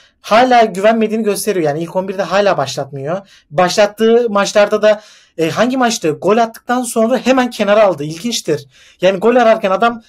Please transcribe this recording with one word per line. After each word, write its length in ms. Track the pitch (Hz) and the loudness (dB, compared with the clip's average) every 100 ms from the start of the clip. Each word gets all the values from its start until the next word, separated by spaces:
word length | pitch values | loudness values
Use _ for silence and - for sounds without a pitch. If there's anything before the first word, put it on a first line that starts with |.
| _ _ | _ _
hala 440 | - 220 254 247 214 | 0 2 4 4 2
güvenmediğini 580 | 180 208 233 220 214 | 2 0 2 0 -2
gösteriyor. 420 | 202 190 214 185 151 | -4 -4 -4 -2 -2
Yani 180 | 147 | -2
ilk 120 | 170 185 | -6 -6
on 120 | 190 | -6
birde 140 | 190 | -6
hala 340 | 170 190 202 165 | -2 0 0 0
başlatmıyor. 720 | 131 147 135 139 139 185 196 _ _ | -4 -6 -10 -10 -8 -8 -10 _ _
Başlattığı 760 | 147 180 214 208 208 226 233 233 | -2 0 2 0 2 2 2 2
maçlarda 520 | 202 196 214 208 208 | -2 0 2 2 2
da, 200 | 214 214 - - _ - | 2 0 -4 -20 _ -4
e, 120 | 160 | -4
hangi 280 | 143 240 262 | -2 -2 0
maçtı? 340 | 240 226 160 | -2 -2 -4
Gol 260 | 147 175 220 | -2 0 0
attıktan 440 | 226 - - 247 | 0 -4 -6 -4
sonra 340 | 247 233 220 254 | -2 -2 0 0
hemen 320 | 240 262 247 | 0 0 0
kenara 340 | - 202 208 | -2 2 4
aldı. 200 | 208 156 | 4 2
İlginçtir. 640 | 151 160 233 220 - 151 131 _ _ - | -6 -8 -8 -6 -4 -4 -6 _ _ -2
Yani 180 | 180 190 | 0 2
gol 160 | 220 247 | 2 4
ararken 360 | 226 226 196 | 4 2 0
adam 300 | 190 233 233 | 0 0 -2